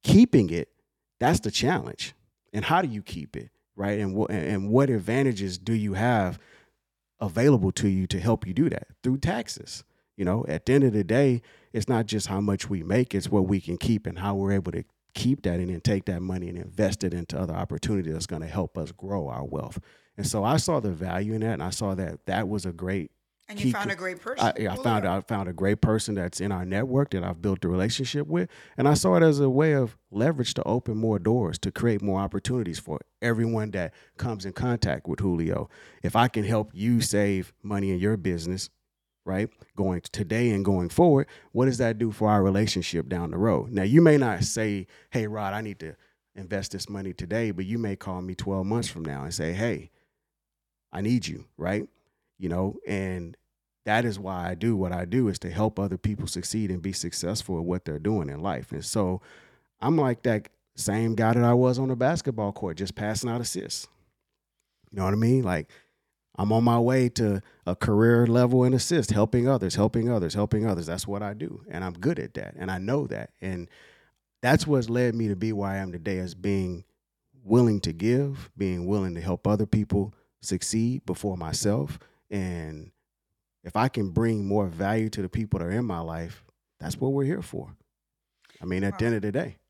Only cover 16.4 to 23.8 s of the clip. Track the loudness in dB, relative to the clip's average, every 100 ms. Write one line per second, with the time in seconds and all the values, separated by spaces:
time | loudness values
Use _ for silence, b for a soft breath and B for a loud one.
16.4 | -6 -8 -8 0 0 2 -2 -2 -6 -4
17.4 | -4 -4 -4 -4 -2 -2 -2 -6 -6 -8
18.4 | -6 -4 -4 -6 -8 -10 -6 -4 -4 -6
19.4 | -6 -6 -6 -10 b b b -8 -4 0
20.4 | 2 2 2 0 -2 -4 -4 -4 -2 -2
21.4 | -2 -2 -4 -4 -4 -2 -6 -8 -4 -2
22.4 | -2 -4 -6 -6 -4 -4 -6 _ _ _
23.4 | -18 -2 0 0